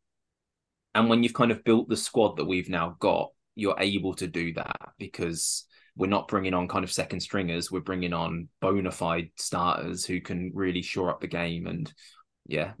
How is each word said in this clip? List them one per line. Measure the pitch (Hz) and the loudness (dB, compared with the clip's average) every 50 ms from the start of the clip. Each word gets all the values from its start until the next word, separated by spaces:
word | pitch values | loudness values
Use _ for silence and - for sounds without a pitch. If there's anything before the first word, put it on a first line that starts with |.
| _ _ _ _ _ _ _ _ _ _ _ _ _ _ _ _ _ _ - | _ _ _ _ _ _ _ _ _ _ _ _ _ _ _ _ _ _ 4
And | 107 113 113 | 4 6 6
when | 113 120 | 6 6
you've | 120 117 - | 6 4 4
kind | - 120 117 | 4 4 4
of | 110 113 - | 4 4 4
built | 117 113 113 113 120 | 6 6 6 6 4
the | 110 | 0
squad | - - - - 127 107 101 - | -2 -2 0 4 4 4 4 4
that | 78 76 | 0 -2
we've | 87 95 90 87 92 | 0 0 0 0 0
now | 92 85 82 87 87 - | -2 -2 -2 -2 -2 0
got, | 104 95 87 - - - _ _ _ _ - | 2 4 4 4 2 -2 _ _ _ _ -8
you're | - 104 95 - - | -2 0 0 2 2
able | 98 101 101 95 87 95 90 | 2 2 2 0 0 -2 -4
to | - 95 | -4 -6
do | 87 80 82 85 85 80 | -4 -4 -4 -4 -4 -4
that, | 80 - - - - - - - - | -6 -6 -6 -8 -8 -10 -14 -14 -14
because | 98 92 - - 87 85 82 80 - - - - - _ _ _ _ _ - | -14 -10 -6 -4 -4 -4 -2 -2 -2 -2 -2 -4 -6 _ _ _ _ _ -4
we're | - 95 98 | 0 2 2
not | 101 98 - - | 2 2 2 0
bringing | 110 98 95 92 90 | -2 0 0 0 0
on | 90 90 90 | 0 0 0
kind | - 95 92 | -2 -2 -2
of | 90 | -2
second | - - 85 - 98 87 | -2 -4 -4 -4 -4 -8
stringers. | - - - 101 92 85 82 85 85 - | -6 -4 -4 -2 -2 -2 -2 -4 -4 -4
We're | 92 92 | -6 -6
bringing | 80 95 92 90 90 87 | -4 -4 -4 -2 -2 -2
on | 85 82 85 85 85 85 82 - _ - | -2 -2 -2 -2 -4 -6 -8 -10 _ -2
bona | - 95 101 98 92 87 | 0 0 2 2 0 -2
fide | - - 90 85 85 85 82 - _ | -4 -2 -2 -2 0 -2 -4 -6 _
starters | - - - - 87 87 87 - - 76 87 90 90 - | -10 -8 -4 -2 0 0 0 0 0 -2 -6 -6 -6 -4
who | - 92 90 | -4 -4 -6
can | - - 90 87 90 92 87 | -4 -4 -6 -6 -4 -4 -4
really | 98 95 92 90 90 | -2 -2 0 0 -2
shore | 85 - - 98 92 87 | -4 -4 -2 -2 0 0
up | 80 - | -2 -2
the | - | -4
game. | 90 82 85 85 85 85 85 87 | -6 -4 -2 -2 -2 -4 -4 -6
And | 87 87 87 156 - - _ - - - _ _ _ _ _ _ | -6 -6 -6 -6 -8 -10 _ -20 -20 -20 _ _ _ _ _ _
yeah, | - 73 76 82 101 110 - | -6 -4 -4 -4 -4 -6 -6